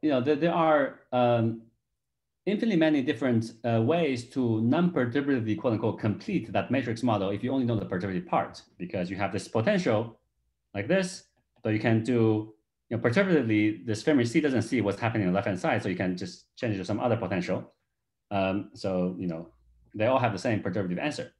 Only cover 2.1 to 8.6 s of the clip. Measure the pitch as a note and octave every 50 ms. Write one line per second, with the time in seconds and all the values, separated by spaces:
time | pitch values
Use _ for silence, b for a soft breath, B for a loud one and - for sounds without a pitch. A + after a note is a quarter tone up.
2.1 | _ _ _ _ _ _ _ - G#3 G#3 - A3+ G3+ E3+ D#3+ D#3+ D3+ C#3+ B2+ C#3+
3.1 | D3 - D3 C3 A#2+ A2+ A2+ A2+ - - _ A#2+ A#2 A2+ A2+ A#2 D#3 E3+ E3+ D3
4.1 | C3+ A#2+ A#2 - - C#3 B2+ A#2 A2+ A2 A2 A#2 C3+ D#3+ F3+ F3 F3 - B2+ A#2+
5.1 | A#2 C#3 C#3 C#3 C#3 B2+ A2 A2 G#2+ - - C3 A2+ G#2 - A2 G2 - - A2+
6.1 | G2+ - - - G3+ D#3 - - F2 G#2 F#2 - B2 C3+ B2+ A#2+ A2 A2+ - B2
7.1 | A2 G#2 G2 F#2+ G2+ G2 B2 B2 C#3 C3+ B2+ A#2 A#2+ G#2 F#2 F2+ - F2+ F2+ G2
8.1 | F#2 F2+ F2 - - D#3+ F2+ - - -